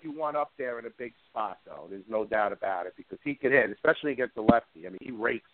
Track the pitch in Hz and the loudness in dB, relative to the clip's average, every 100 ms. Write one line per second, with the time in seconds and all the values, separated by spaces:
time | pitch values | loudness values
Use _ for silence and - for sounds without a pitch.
0 | 160 151 151 147 143 - 127 117 113 - | -2 -6 -2 -2 -2 -4 -6 -6 -10 -10
1 | 120 - _ 117 107 92 - 76 80 98 | -12 -12 _ -6 -6 -6 -14 -16 -12 -14
2 | 95 110 107 110 101 101 98 92 90 - | -4 -2 0 2 2 0 -2 -2 -6 -10
3 | - 95 147 139 131 135 107 101 156 160 | -16 -10 -8 -2 4 4 4 2 2 2
4 | 147 127 123 - 110 117 - 80 90 92 | -2 -2 -4 4 6 6 2 -12 -14 -12
5 | - 117 117 120 - | -12 -4 -2 -2 -6